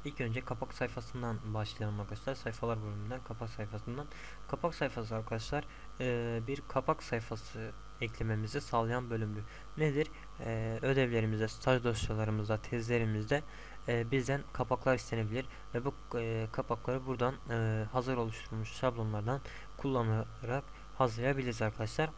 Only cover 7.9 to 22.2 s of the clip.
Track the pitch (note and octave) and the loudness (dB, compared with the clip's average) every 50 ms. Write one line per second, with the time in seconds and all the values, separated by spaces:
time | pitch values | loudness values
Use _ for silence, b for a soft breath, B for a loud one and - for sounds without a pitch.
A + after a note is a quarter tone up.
7.9 | - - A#2+ A2 A2 - A2+ A2 A2 G#2+ A2 G#2+ - C#3+ - - - A#2 A2+ A2+ | -6 -4 -4 -4 -2 -2 0 2 2 2 0 0 -2 -4 -2 2 2 4 4 4
8.9 | A#2+ B2+ B2 A#2 A#2 A2 A2 G#2+ G#2 G#2+ G#2+ B B B B B - D3 D#3 D#3 | 2 0 0 0 0 0 0 0 -2 -4 -6 B B B B B 0 2 2 4
9.9 | C3+ C#3+ D#3+ - B B B B - - B2+ A#2 A2+ A2 A2 A2+ A2+ A2+ - C3 | 4 4 2 0 B B B B -10 -6 -2 -2 0 0 0 0 0 2 4 4
10.9 | C3+ C3+ C3 A#2+ A#2 A2+ A2 A2 A2 G#2+ A2 G#2+ - - - C3 C3 B2 A#2 A#2+ | 6 6 6 6 6 4 4 4 4 2 2 0 0 2 4 6 6 6 6 4
11.9 | A2+ A2 - - A2 G#2+ A2 G#2+ G#2+ G#2+ G#2 G#2 A2 G#2+ - - B2 A#2+ A2+ A#2 | 2 4 2 2 2 2 2 2 2 2 2 2 2 0 2 -2 -2 -2 2 4
12.9 | A#2+ A#2+ A#2 A2 G#2+ G#2+ G#2+ G#2+ C#3+ D3 - B B B B B B B - - | 4 4 4 4 2 2 2 2 2 0 0 B B B B B B B -2 0
13.9 | A#2+ A#2 A#2 A#2 C3+ C3+ B2 C3 C#3 C#3+ - - - - B2+ - C3 - - C3 | 2 2 2 4 2 2 4 4 2 0 0 -4 -2 -2 2 2 2 2 4 4
14.9 | B2+ A#2+ - - A#2 A2+ A2 G#2 G#2+ B2+ C3 B B B B B - A#2+ B2 C#3+ | 4 4 2 0 0 0 2 2 0 -2 -2 B B B B B -2 0 0 0
15.9 | C#3 - - - - A#2+ A2+ A2+ A2+ A2+ A2 A2 - - - - A#2+ A2+ - - | -4 -4 -8 -4 -2 -2 0 0 0 0 0 0 -2 -4 0 0 -2 0 0 0
16.9 | B2+ C3 C3 C3 B2+ A#2 A#2+ B2+ C#3 - - C#3 A#2 A2+ A2+ A2 A2 A2 G#2+ G#2+ | 0 0 0 -2 2 2 2 2 2 -2 -4 0 2 4 4 4 4 2 0 0
17.9 | - B2+ A#2+ C3 C3 B2 A#2 A2+ A2+ - - - - A2+ A2 - - - - C3 | 0 0 0 2 2 2 0 0 -2 -6 -6 -4 -4 -4 -4 -4 -2 2 2 2
18.9 | A#2 A#2 A2 G#2+ G#2+ G#2+ G#2+ A2+ C3+ C#3 B B B B B B - - - C#3+ | 2 2 0 0 0 0 2 0 0 0 B B B B B B -8 -2 0 2
19.9 | C3 A#2+ A#2 A2 A2 A2 A2 A#2 - - A#2+ A#2 B2 C#3 - - B B B B | 2 4 4 4 4 2 2 -2 -6 -8 -4 -2 -2 -2 -2 -6 B B B B
20.9 | - - C3 A#2+ G#2+ A2+ A#2+ C3+ C#3 C#3 C3 B2 A2+ A2 A2+ G#2+ G#2 - A2+ G#2+ | 2 4 4 4 4 2 2 2 2 2 0 0 2 2 2 2 2 0 -2 0
21.9 | - - D#3 D#3 D#3 - | 2 2 2 2 0 -8